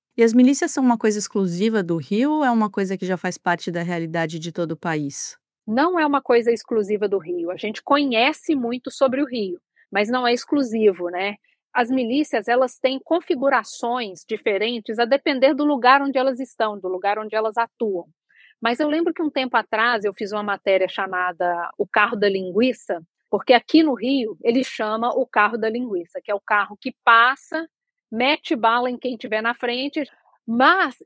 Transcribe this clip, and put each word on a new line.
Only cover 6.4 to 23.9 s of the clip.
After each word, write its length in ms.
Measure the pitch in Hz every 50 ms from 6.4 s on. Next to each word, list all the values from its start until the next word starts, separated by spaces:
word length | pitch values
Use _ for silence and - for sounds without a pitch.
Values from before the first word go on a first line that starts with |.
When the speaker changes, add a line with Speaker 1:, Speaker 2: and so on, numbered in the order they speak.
| 220 233 233
Speaker 2:
exclusiva 560 | - - - 226 220 202 190 214 196 208 202
do 80 | 202
Rio. 340 | 190 151 170 175 175 165 170
A 60 | 180
gente 260 | - - 208 214 - -
conhece 720 | - 294 294 285 269 233 220 240 285 311 - - - 311
muito 360 | 269 240 233 247 254 - 262
sobre 320 | - - 277 262 240 269 294
o 20 |
Rio, 340 | 247 247 240 202 185 175 - _ _ _ _ _ _
mas 200 | 196 196 214 214
não 160 | 247 254 247
é 80 | 240 240
exclusivo, 720 | 240 - - 311 285 269 226 214 226 214 202 185 170 175 175
né? 280 | 180 180 190 202 208 - _ _ _ _ _ _ -
As 160 | 247 240 226
milícias, 600 | 262 262 247 220 254 294 302 - - 247 196 226
elas 300 | 240 254 262 247 - -
têm 220 | - 262 269 269 -
configurações 1200 | - 320 349 - - 339 247 262 277 269 233 214 - - - - 233 240 254 233 196 180 156 - -
diferentes 720 | 220 208 - 233 202 190 214 233 247 233 208 - 220 226
a 80 | 240
depender 480 | 226 254 285 - 320 277 254 247 277 311
do 100 | 262 294
lugar 380 | 294 294 247 226 247 269 277 277
onde 160 | 277 254 262
elas 200 | 254 269 254 233
estão, 400 | 269 - - - 226 214 208 202
do 80 | 180
lugar 320 | 185 185 185 190 196 208 214
onde 160 | 214 214 220
elas 220 | 220 220 220 208
atuam. 500 | 233 233 - _ - 233 214 190 175 165 _ _ _ _ _ _ _ _ _ _ _
Mas 180 | 226 233 240 240
eu 120 | 302 294
lembro 240 | 294 320 339 330 320
que 80 | - 330
um 80 | 294
tempo 260 | - 285 262 247 -
atrás 480 | 226 208 - 226 214 226 240 240 220 196
eu 80 | 202 196
fiz 200 | - 220 196 214
uma 100 | 208 208
matéria 440 | 202 196 185 - 202 190 185 185
chamada 840 | 180 - - 196 190 185 180 180 180 175 160 180 175 175 170 175 - - -
O 80 | -
Carro 280 | - - 277 208 - 233
da 140 | 202 202 202
Linguiça, 760 | 196 196 185 180 175 208 247 262 240 - - - 190 165 165 - _ _ _ _
porque 220 | - 202 - - 247
aqui 300 | 226 - - - 311 320
no 120 | 302